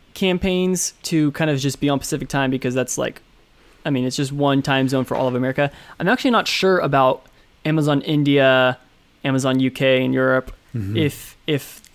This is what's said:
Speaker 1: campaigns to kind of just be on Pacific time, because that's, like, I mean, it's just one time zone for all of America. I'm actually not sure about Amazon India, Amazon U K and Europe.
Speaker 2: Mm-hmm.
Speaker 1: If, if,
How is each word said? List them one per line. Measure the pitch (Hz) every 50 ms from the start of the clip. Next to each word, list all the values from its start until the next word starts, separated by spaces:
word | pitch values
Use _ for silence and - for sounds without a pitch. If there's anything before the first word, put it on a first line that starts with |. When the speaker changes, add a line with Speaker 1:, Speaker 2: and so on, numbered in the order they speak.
| _ _ -
Speaker 1:
campaigns | - 202 185 180 175 - 190 185 180 185 185 185 170 - - - _ -
to | - 165 160 151 143 143
kind | - 160 156
of | 147 135
just | 135 139 - -
be | 143 143
on | 139 135
Pacific | - - 156 135 131 -
time, | - 139 135 131
because | 131 127 - 123 123
that's, | 127 123 - -
like, | - 123 117 - - - _ _ _ _ _ _ _ _ _ - _ -
I | 160
mean, | 139 127 127
it's | 127 -
just | - 143 135 143
one | 143 143 139 139 139 135
time | 147 135 135 131 127
zone | 135 131 127
for | - 131
all | 120 131 127
of | 127
America. | 123 127 131 127 143 143 139 - - - - - -
I'm | 160 185
actually | 240 - - 262
not | 233 202 - -
sure | - - 190 190 185 175
about | 160 143 147 139 131 131 - - - _ _ _ _ _ _ _ -
Amazon | 156 156 160 147 147 147 143 -
India, | - 151 147 143 143 139 139 135 131 131 131 127 127 120 - _ _ _ _ _ _ _ _ -
Amazon | 139 135 131 131 131 131 131
U | 131 127
K | 131 - 135 131 131 131 131
and | 127 131
Europe. | 131 131 131 131 131 127 - - - _ _ -
Speaker 2:
Mm-hmm. | 117 98 98 107
Speaker 1:
If, | 165 156 143 - - - - - _ _
if, | - 147 139 - - - - - -